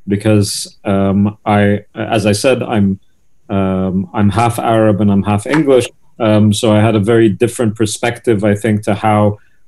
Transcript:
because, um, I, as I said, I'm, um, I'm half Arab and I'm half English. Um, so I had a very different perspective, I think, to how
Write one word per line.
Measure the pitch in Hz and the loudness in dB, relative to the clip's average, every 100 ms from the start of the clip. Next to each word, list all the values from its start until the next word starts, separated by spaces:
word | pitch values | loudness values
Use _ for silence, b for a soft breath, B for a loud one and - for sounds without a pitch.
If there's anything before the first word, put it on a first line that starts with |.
| - | -6
because, | 101 107 107 101 - - - | -2 2 2 0 -4 -12 -10
um, | 110 98 98 98 104 107 110 | -4 -2 0 0 0 -2 -2
I, | 104 101 101 - | 2 2 0 -6
as | 113 104 113 104 | -10 -4 -2 0
I | |
said, | 101 139 120 | 0 0 0
I'm, | 117 113 98 98 _ _ _ _ - | -2 0 0 -2 _ _ _ _ -8
um, | 98 95 95 95 92 95 | -4 -2 -2 -2 -4 -4
I'm | 113 101 | -2 0
half | 95 120 117 | 2 0 0
Arab | 123 113 110 104 | -2 0 0 0
and | 104 | 0
I'm | 98 | 0
half | 98 101 127 | 0 -4 -2
English. | 147 143 127 117 - _ - | 0 2 2 0 -8 _ -4
Um, | 113 107 107 | 0 2 2
so | 104 117 | 2 2
I | 107 | 2
had | 110 | 2
a | 107 | 2
very | 98 113 113 | 2 2 2
different | 90 117 - 113 | 2 -2 -2 -4
perspective, | 104 104 - 117 120 - 104 | -2 -4 -4 -6 -4 -2 0
I | 104 | 0
think, | 101 113 104 | 0 -2 -2
to | 110 | -2
how | 98 107 104 104 104 b b | -2 0 2 0 -2 b b